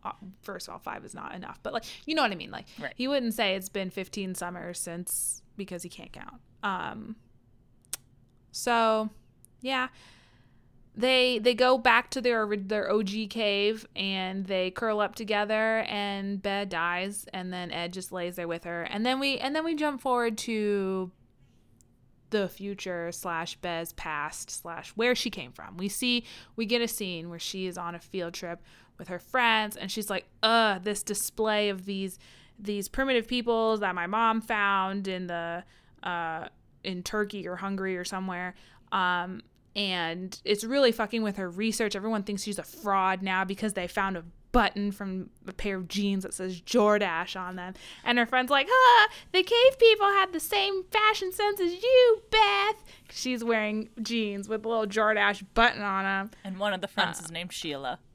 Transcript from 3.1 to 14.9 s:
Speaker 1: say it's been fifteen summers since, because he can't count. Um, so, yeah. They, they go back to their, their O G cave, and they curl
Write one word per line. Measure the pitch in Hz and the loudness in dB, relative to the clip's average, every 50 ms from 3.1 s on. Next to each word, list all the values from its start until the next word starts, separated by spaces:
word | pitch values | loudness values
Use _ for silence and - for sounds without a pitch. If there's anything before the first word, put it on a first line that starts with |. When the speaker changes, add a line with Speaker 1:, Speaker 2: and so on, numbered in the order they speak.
| 285 277 240 233 208 | 0 0 0 0 0
Speaker 1:
say | - 220 196 190 | 0 0 0 0
it's | 190 185 - | -2 -6 -6
been | - 202 190 185 | -6 -6 -6 -6
fifteen | - 202 185 - - 208 196 185 185 | -6 -8 -10 -8 -8 -8 -6 -6 -6
summers | - 180 175 180 175 170 175 175 - | -6 -8 -8 -8 -10 -12 -10 -8 -8
since, | - 175 170 175 180 - - - - - - - - - _ - | -8 -8 -8 -8 -8 -6 -6 -4 -4 -4 -6 -8 -12 -18 _ -12
because | 196 190 180 175 - | -10 -10 -8 -10 -10
he | 175 | -12
can't | - - - - | -14 -16 -18 -16
count. | - - - - - 233 - _ _ _ - | -16 -16 -16 -18 -18 -20 -20 _ _ _ -4
Um, | 202 190 175 - - - 220 - - 220 - _ _ _ _ _ _ _ _ _ _ _ _ _ _ - - - _ _ _ _ _ _ _ _ _ | -4 -2 -2 -4 -6 -8 -10 -12 -12 -14 -16 _ _ _ _ _ _ _ _ _ _ _ _ _ _ -14 -14 -14 _ _ _ _ _ _ _ _ _
so, | - - - 240 240 233 226 220 220 220 220 220 - - - _ _ _ - _ _ _ | -14 -6 -2 0 2 4 4 4 4 2 0 -2 -6 -12 -20 _ _ _ -20 _ _ _
yeah. | - 254 269 254 254 262 - - - - - - _ _ _ _ _ _ _ - _ _ _ - - _ _ | -6 -4 -2 -2 -4 -4 -8 -16 -20 -20 -20 -20 _ _ _ _ _ _ _ -20 _ _ _ -20 -20 _ _
They, | 214 226 254 262 254 254 254 247 226 | 0 2 4 4 6 4 4 2 4
they | 214 247 247 | 4 4 4
go | 226 254 254 262 | 6 6 6 6
back | 247 233 254 226 240 247 - - | 6 6 6 6 6 4 2 -4
to | 262 240 | 0 0
their, | 247 233 226 214 202 214 | 2 2 2 2 0 -2
their | 214 196 190 214 208 - - | -4 -2 -2 -2 -2 0 2
O | 208 214 214 | 2 2 2
G | 190 202 220 220 | 0 -2 -4 -6
cave, | 196 - 233 220 208 202 202 202 208 220 214 - - - | -6 -4 -2 0 0 2 2 2 2 0 -2 -6 -12 -8
and | - 190 196 190 190 185 185 190 196 190 | -6 -4 -4 -2 -2 -4 -4 -4 -6 -4
they | 185 196 185 185 185 | -2 0 0 0 -2
curl | 185 - 233 220 | -2 -2 -2 0